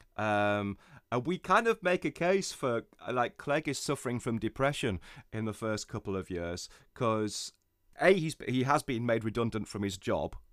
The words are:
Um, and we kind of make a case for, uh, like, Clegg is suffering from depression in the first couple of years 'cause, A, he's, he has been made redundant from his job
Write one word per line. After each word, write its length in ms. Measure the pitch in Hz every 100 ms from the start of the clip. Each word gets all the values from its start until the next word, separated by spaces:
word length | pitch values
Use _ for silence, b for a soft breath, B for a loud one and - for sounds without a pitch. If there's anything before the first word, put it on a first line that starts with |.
| b -
Um, 640 | 107 104 104 104 101 98 b 139 _
and 160 | 117 120
we 100 | 180
kind 300 | - 196 233
of 160 | 226
make 220 | 180 180 160
a 60 |
case 400 | - 170 196 180
for, 300 | - 135 117 - - 82
uh, 80 |
like, 240 | 123 120 -
Clegg 300 | - 143 156
is 100 | 135
suffering 420 | - 143 127 120
from 200 | 123 117
depression 600 | 110 - 135 143 127 92 B B -
in 140 | 110 107
the 80 |
first 340 | 104 113 107 -
couple 280 | 110 104 95
of 120 | 87
years 400 | 90 85 87 - b b
'cause, 600 | - 120 110 107 - - - _ _ _ -
A, 120 | 160
he's, 220 | 190 160 - -
he 160 | 127
has 200 | 127 147
been 220 | - 117 120
made 180 | 113
redundant 440 | 110 117 113 110 101
from 160 | 104
his 140 | 101 92
job 380 | - 90 78 - -